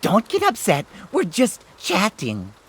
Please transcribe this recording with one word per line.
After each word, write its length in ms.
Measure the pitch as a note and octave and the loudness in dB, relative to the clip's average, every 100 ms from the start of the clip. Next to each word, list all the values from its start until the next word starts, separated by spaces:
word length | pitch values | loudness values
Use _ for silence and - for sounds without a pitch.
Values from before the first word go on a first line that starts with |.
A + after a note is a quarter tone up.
Don't 280 | - F#3+ A#3 | 4 2 2
get 140 | G4 | 0
upset. 420 | G4 - - D3 C#3+ - - | 0 0 0 0 -2 -14 -6
We're 120 | C#4+ | -2
just 380 | D4+ D#3 B3+ - - - | -2 2 0 0 -16 -14
chatting. 760 | - F4+ G3+ - C3 G#2+ F#2 G#2+ | -4 0 0 -2 -6 -6 -8 -14